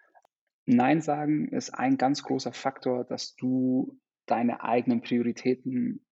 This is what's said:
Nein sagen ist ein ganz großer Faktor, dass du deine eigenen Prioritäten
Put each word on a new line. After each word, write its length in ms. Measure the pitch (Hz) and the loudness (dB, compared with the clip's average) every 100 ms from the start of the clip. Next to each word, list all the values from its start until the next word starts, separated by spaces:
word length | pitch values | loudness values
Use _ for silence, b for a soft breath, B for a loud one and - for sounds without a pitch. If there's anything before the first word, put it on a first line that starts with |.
| b b _ _ _ _ - | b b _ _ _ _ 2
Nein 360 | 120 127 160 | 4 6 2
sagen 480 | 156 147 151 151 151 | 2 -2 0 0 0
ist 220 | - - | -4 -6
ein 260 | - 131 135 | -4 0 2
ganz 260 | 135 143 | 2 0
großer 300 | - 135 123 | -2 -4 -4
Faktor, 500 | - 139 - 131 123 | -4 -6 -4 -2 -2
dass 320 | 120 123 - - | -4 -8 -10 -6
du 640 | 127 131 127 127 139 - _ _ - | -2 0 2 0 -2 -8 _ _ -2
deine 380 | 113 120 - | 0 0 -2
eigenen 380 | - 117 120 117 | 0 0 2 0
Prioritäten 1040 | - 123 120 113 127 127 127 123 123 - _ | 2 0 0 -2 -2 -2 -2 -2 -2 -4 _